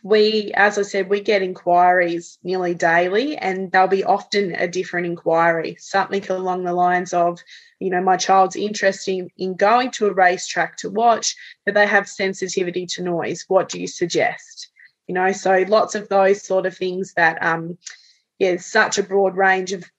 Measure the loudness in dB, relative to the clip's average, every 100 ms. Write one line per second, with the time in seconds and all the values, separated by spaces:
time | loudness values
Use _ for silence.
0 | 2 4 4 2 -2 0 2 0 -2 -2
1 | 0 -2 0 0 0 -4 2 4 6 4
2 | 2 -2 -10 -14 -6 -4 -4 0 2 2
3 | 2 0 -2 -4 -4 -4 0 2 2 2
4 | 2 0 0 -2 -2 -2 -4 -4 -4 -4
5 | -4 -4 0 2 2 2 -4 -10 -4 -2
6 | 0 -4 -4 -4 -2 -4 -2 2 2 2
7 | 0 0 0 -2 -14 -20 _ _ -4 0
8 | 2 2 4 4 4 0 -6 0 -2 0
9 | -6 -6 -8 -8 -8 0 4 4 2 -2
10 | -2 4 4 4 -4 -4 -4 -6 -8 0
11 | 2 2 -2 -8 -18 -8 -2 2 4 2
12 | 0 -4 -4 -4 -6 -4 -4 -4 -8 -6
13 | -4 -4 -4 -8 0 0 0 -6 -10 -4
14 | -2 0 -2 -4 -18 -20 -20 _ -20 _
15 | -8 -2 0 0 2 2 4 2 2 -4
16 | 0 2 4 2 0 -2 -2 -4 -6 -4
17 | -6 0 0 2 -2 -2 -6 -12 -16 -20
18 | _ _ _ _ 0 0 0 0 0 -2
19 | -2 0 0 2 2 2 -2 -8 -12